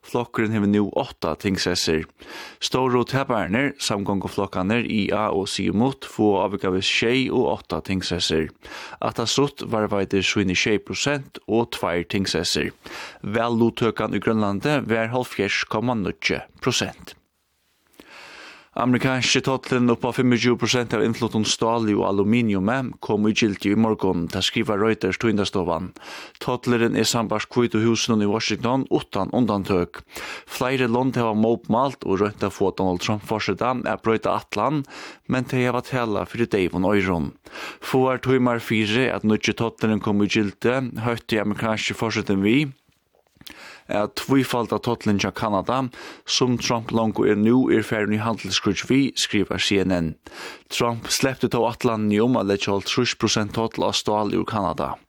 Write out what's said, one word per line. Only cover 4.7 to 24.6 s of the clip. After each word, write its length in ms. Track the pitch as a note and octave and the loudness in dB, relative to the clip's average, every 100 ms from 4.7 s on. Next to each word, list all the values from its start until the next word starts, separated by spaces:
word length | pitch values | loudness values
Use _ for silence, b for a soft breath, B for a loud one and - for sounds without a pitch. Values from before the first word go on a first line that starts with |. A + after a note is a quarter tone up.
| A#2 - | 0 0
I 180 | A2 F#2+ | -2 0
A 160 | G#2 G#2+ | 0 0
og 180 | - G2 | -2 -2
Siumut, 520 | - F#2+ F#2+ C3 C3 - | -2 0 2 0 -2 -10
fáa 400 | - G#2+ G2 G2 | 2 4 4 0
avvika 240 | G2 G2 | -2 -2
við 140 | F#2 - | 0 0
sjey 360 | - A#2 B2+ B2 | 0 2 0 0
og 180 | B2+ D#2 | 0 0
átta 260 | G2+ - E2 | -2 -4 -6
tingsessir. 640 | - F#2+ - F2 - D#2+ D2+ _ B B B B | -2 -4 -2 -4 0 0 -2 _ B B B B
Atasut 640 | A#2 A#2 A2+ - C#3+ - G2+ | -6 -2 -2 0 0 -2 -4
varðveitir 560 | A2 G#2 G#2 F#2+ G2 | 0 0 0 2 0
síni 320 | F2+ G#2+ F#2+ F2 | 2 0 0 2
sjey 240 | A#2 G#2 | 2 0
prosent 600 | - G2 C#3+ C#3+ C3+ - | -2 -4 -2 -2 -6 -16
og 280 | - A2 A#2 - | -2 0 0 -2
tvær 280 | F#2 E2+ E2+ | -2 -2 -2
tingsessir. 640 | G2+ F#2+ E2 E2+ D2+ - - B B B B | -2 0 -2 -2 -2 -4 -8 B B B B
Vellutøkan 960 | G2 A2+ A#2 A#2 A#2 - A#2 - A2 G2+ | -4 -2 0 2 2 2 -2 0 -2 -2
í 60 | |
Grønlandi 580 | A#2 A2+ G2+ G2+ D3 D3 G#2+ | 0 0 0 -2 -2 -2 0
var 240 | A2+ A2+ | -2 0
hálvfjerðs 540 | B2+ B2 - G2 - - | -2 -4 -2 -2 -2 -2
komma 300 | A2 A#2+ A#2 | -2 -2 -2
níggju 400 | F2 - - C#2 - _ | -4 -4 -4 -4 -6 _
prosent. 540 | C3+ A#2 F#2 - - - _ _ _ _ _ _ B B B B B B B B B | -2 -2 -4 -8 -20 -20 _ _ _ _ _ _ B B B B B B B B B
Amerikanski 680 | - B2 B2 C3+ C3 - C3 | -2 2 2 2 0 2 0
tollen 480 | C3+ C3 - B2+ B2 | 2 -2 0 2 4
upp 140 | A#2+ B2 | 2 0
á 80 | A#2 | 2
fimmogtjúgu 460 | B2+ A#2 A#2+ A#2 | 4 4 4 2
prosent 320 | A2+ B2+ A#2 A2 | 2 0 0 2
av 60 | |
innfluttum 380 | A2+ A2+ A2+ A2 | 2 0 -2 0
stali 480 | G#2 - A2+ A#2 G#2+ | 0 0 0 2 2
og 140 | G2+ F#2+ | 2 2
aluminiumi 840 | G2 G2+ A#2+ A#2 G2 G2 C3 C3 - | 2 4 4 2 2 2 0 -4 -8
kom 240 | - G#2+ G#2+ | -2 2 2
í 60 | G#2 | 2
gildi 380 | A2 F#2+ G2 | 0 2 0
í 20 | G#2 | 2
morgun, 480 | A2+ G#2+ F#2+ F2 E2 | 2 2 0 0 -2
ta 80 | F#2+ | -2
skriva 380 | - A#2+ | -2 -2